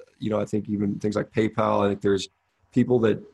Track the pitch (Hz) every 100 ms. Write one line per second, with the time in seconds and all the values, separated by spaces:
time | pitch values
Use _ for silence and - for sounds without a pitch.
0 | - _ 110 107 101 107 101 104 104 101
1 | 107 104 - - 110 - 107 107 101 101
2 | 101 98 - _ _ _ _ 127 120 123
3 | 110 104 -